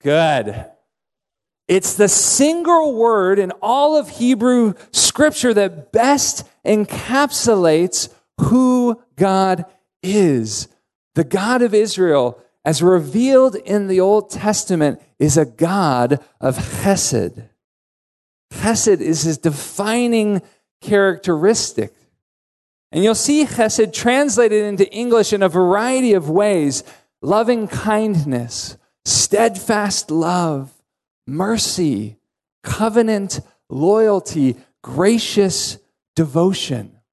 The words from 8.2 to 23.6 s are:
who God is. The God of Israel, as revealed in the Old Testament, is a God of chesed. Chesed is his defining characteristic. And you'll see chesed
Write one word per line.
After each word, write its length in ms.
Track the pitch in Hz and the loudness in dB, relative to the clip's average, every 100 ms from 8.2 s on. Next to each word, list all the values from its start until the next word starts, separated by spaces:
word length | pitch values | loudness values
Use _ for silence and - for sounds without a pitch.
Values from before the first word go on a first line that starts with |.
| _ - | _ -4
who 640 | - 247 254 254 240 226 _ - | 0 2 2 2 0 -2 _ -2
God 480 | 190 190 190 180 175 _ _ _ | 0 2 2 -2 -4 _ _ _
is. 680 | 185 208 180 135 110 101 - _ _ _ _ - | -2 2 2 2 -2 -8 -12 _ _ _ _ -4
The 100 | 143 | -2
God 360 | 185 208 247 | -2 0 0
of 120 | 240 | 2
Israel, 680 | 208 214 190 185 147 123 117 _ _ | 2 0 0 2 2 0 -4 _ _
as 180 | 143 160 | -4 2
revealed 720 | 175 185 147 175 254 269 262 196 | 4 2 0 -2 4 6 4 0
in 320 | - 208 196 | -4 -2 0
the 120 | 185 | 0
Old 300 | 185 214 202 | 2 2 0
Testament, 720 | - 208 208 - 180 151 - _ _ | -6 -2 -2 -2 0 0 -2 _ _
is 160 | 151 143 | 2 2
a 100 | 143 | 0
God 800 | 117 165 196 170 123 123 139 - _ | -4 -6 -2 0 0 0 -2 -4 _
of 180 | 131 127 | -4 -4
chesed. 920 | - - 196 196 - 123 87 - 113 _ _ _ _ _ _ _ _ _ _ | -8 -6 -2 -2 -2 -2 -4 -8 -20 _ _ _ _ _ _ _ _ _ _
Chesed 480 | - 208 220 220 180 | -6 -2 0 0 0
is 220 | 127 160 | 0 -2
his 140 | 165 151 | -2 -2
defining 1040 | 170 143 - - 202 233 240 226 208 196 - _ _ _ | -4 -4 -10 -8 -4 -2 0 0 0 -2 -6 _ _ _
characteristic. 1120 | - 202 196 170 - 160 185 226 - - 107 _ _ _ _ _ _ _ _ _ _ | -2 2 2 0 -2 0 2 0 -2 -6 -8 _ _ _ _ _ _ _ _ _ _
And 100 | - | 0
you'll 100 | 202 | 0
see 300 | 214 - 294 | 0 0 0
chesed 480 | 285 - | 0 0